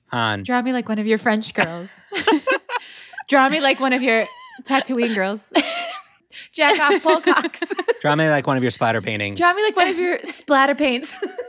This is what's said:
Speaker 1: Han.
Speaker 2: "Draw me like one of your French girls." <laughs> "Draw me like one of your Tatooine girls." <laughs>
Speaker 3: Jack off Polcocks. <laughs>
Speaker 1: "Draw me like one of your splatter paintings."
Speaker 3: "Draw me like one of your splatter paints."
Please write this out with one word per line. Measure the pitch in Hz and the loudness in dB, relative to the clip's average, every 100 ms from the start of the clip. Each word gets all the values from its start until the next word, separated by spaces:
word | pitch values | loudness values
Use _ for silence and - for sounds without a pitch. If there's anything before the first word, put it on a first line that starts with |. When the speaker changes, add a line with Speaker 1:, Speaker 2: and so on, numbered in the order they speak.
| _ | _
Speaker 1:
Han. | 123 113 104 | -2 0 -2
Speaker 2:
"Draw | 98 247 | -2 -2
me | 247 | -2
like | 254 - | -4 -4
one | 214 | -4
of | 214 | 0
your | 220 | 0
French | 226 214 214 | 2 0 -2
girls." | - 165 170 185 - - 381 359 311 - 539 | -2 -2 -4 -12 -16 -12 -2 2 2 2 -2
<laughs> | - 494 - - - - - | -2 -8 -8 -20 -18 -14 2
"Draw | 277 262 | 4 4
me | 311 | 4
like | 277 269 | 2 2
one | 262 | 0
of | 254 | 0
your | 254 226 208 - - 831 | 2 0 0 -8 -20 -12
Tatooine | - 269 - 247 233 | -2 0 0 0 0
girls." | 214 190 214 - - | 0 -2 -4 -2 0
<laughs> | 640 679 679 762 - _ _ - - | 0 -4 -6 -10 -16 _ _ -20 -10
Speaker 3:
Jack | - 294 359 | 0 2 4
off | 294 294 | 2 2
Polcocks. | 320 320 320 302 320 - - 381 349 | 2 2 2 2 0 -4 -4 -2 -2
<laughs> | - | -2
Speaker 1:
"Draw | 147 147 | 0 2
me | 160 | 2
like | 147 135 | 2 0
one | 131 | 0
of | |
your | 123 | 0
splatter | - 117 113 | 0 0 0
paintings." | 98 107 101 101 | -2 -4 -4 0
Speaker 3:
"Draw | 349 | 2
me | 381 | 2
like | 427 381 | 0 2
one | 370 | 0
of | 339 | 0
your | 359 339 | -2 -2
splatter | 311 - - 277 277 | -2 -4 2 2 2
paints." | 269 294 247 - - 370 - | 2 -2 0 -2 -4 -6 -10